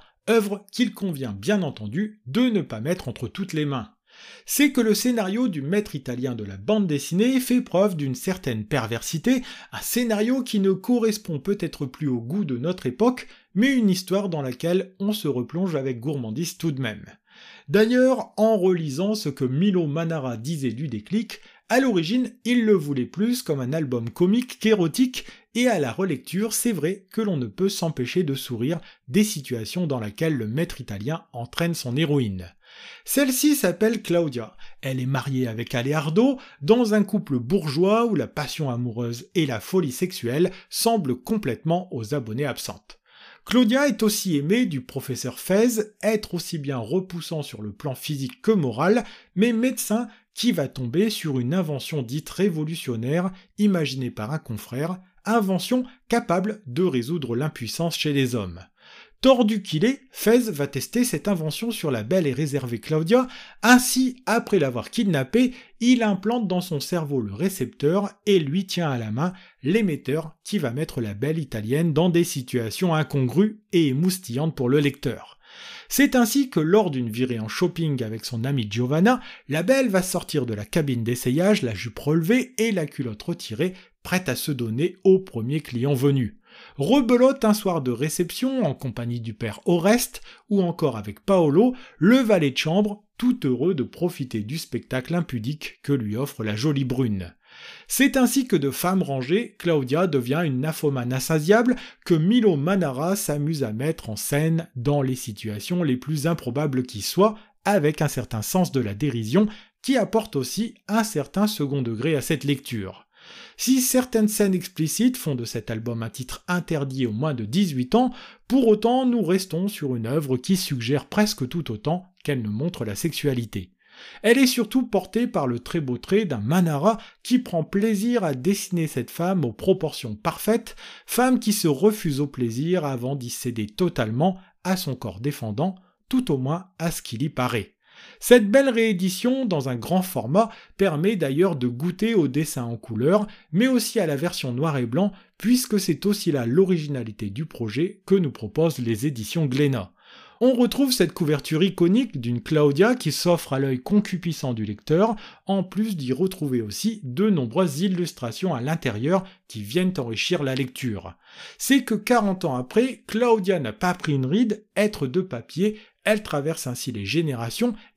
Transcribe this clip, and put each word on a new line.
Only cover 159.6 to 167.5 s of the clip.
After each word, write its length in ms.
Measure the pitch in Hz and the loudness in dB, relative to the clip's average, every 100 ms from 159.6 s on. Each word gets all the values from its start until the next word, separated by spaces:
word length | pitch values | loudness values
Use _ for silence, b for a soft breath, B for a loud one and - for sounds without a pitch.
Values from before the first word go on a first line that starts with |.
viennent 320 | 101 151 185 180 | -4 0 0 -2
enrichir 440 | 117 110 - 175 | -4 -4 -2 0
la 140 | 139 131 | 0 -2
lecture. 640 | 127 - 127 98 87 - B B B B | -4 -4 -6 -6 -8 -16 B B B B
C'est 260 | - 269 | 2 2
que 120 | 262 214 | 4 -2
quarante 500 | 214 240 208 185 165 | 2 2 2 0 -2
ans 100 | 127 | -2
après, 480 | 127 214 262 - - | 0 2 2 -2 -6
Claudia 520 | 214 240 226 185 180 | 0 4 4 4 0
n'a 140 | 117 | -2
pas 200 | 107 180 | -2 -2
pris 200 | 180 - | 0 0
une 120 | 139 127 | 0 2
ride, 380 | 196 233 - - - | 2 2 0 -4 0
être 300 | 214 208 131 | 0 0 -2
de 120 | 160 | -2
papier, 580 | 185 117 - 151 208 214 B _ - | -2 -8 -8 -2 -2 -2 B _ -2
elle 180 | 214 | 0
traverse 420 | - 147 143 156 127 | -2 -4 -4 -6 -8
ainsi 280 | 123 - | -8 -8
les 120 | 107 98 | -8 -4
générations 680 | 147 160 120 117 | -2 -2 -4 -6